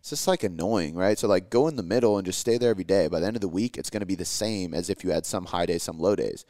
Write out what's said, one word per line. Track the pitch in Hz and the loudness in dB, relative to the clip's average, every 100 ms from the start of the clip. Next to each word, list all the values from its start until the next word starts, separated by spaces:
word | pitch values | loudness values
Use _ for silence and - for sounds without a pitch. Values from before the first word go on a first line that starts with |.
It's | - | -10
just, | 143 - | -4 0
like, | 185 | 0
annoying, | 101 82 90 113 76 85 | 0 -2 0 0 0 0
right? | 98 107 | 2 2
So, | 110 | 4
like, | 95 92 | 2 2
go | 117 147 | 2 2
in | 123 | 0
the | |
middle | 85 117 117 101 | -2 2 4 4
and | |
just | 92 - | 0 -2
stay | 120 120 | 0 2
there | 120 | 2
every | 98 | 2
day. | 87 95 78 | 2 2 2
By | 82 | 2
the | 95 | 0
end | 113 | -2
of | |
the | 98 | -2
week, | 87 120 - | 0 -2 -4
it's | - | -8
gonna | 107 92 | -6 -4
be | 92 | -4
the | |
same | 87 - 107 104 90 | -4 -2 -2 -2 -4
as | 78 87 | -4 -4
if | 95 | -4
you | 90 | -2
had | 82 - | -2 -2
some | 98 90 | -6 -4
high | 87 87 | -2 0
days, | 87 | 0
some | - 80 | -4 -2
low | 90 101 | 2 2
days, | 53 50 - | 0 -6 -14